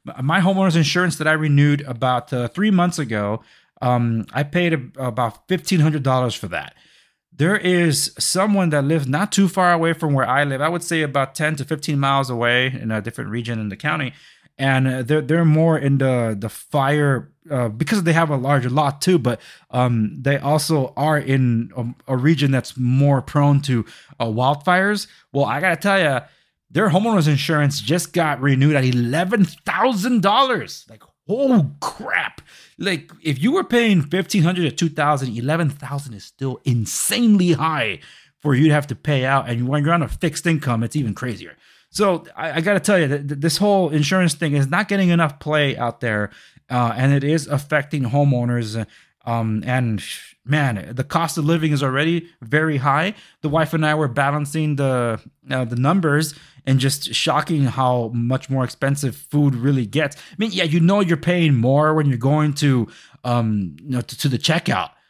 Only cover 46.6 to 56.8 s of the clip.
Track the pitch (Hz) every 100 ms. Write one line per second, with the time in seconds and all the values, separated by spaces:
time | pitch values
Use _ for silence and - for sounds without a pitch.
46.6 | - 123 120 110 135 143 139 160 135 143
47.6 | - 151 139 151 123 139 143 123 120 120
48.6 | 110 113 104 - _ _ 120 117 110 107
49.6 | - 127 120 104 - - - _ - 147
50.6 | 139 104 - 123 139 160 165 - 147 165
51.6 | 156 147 135 135 160 170 165 _ 110 147
52.6 | 160 143 143 143 185 214 - _ 151 156
53.6 | 151 165 156 151 143 117 139 147 143 160
54.6 | 156 139 139 127 120 110 - _ 139 131
55.6 | 117 120 135 190 160 147 160 - - -
56.6 | - 135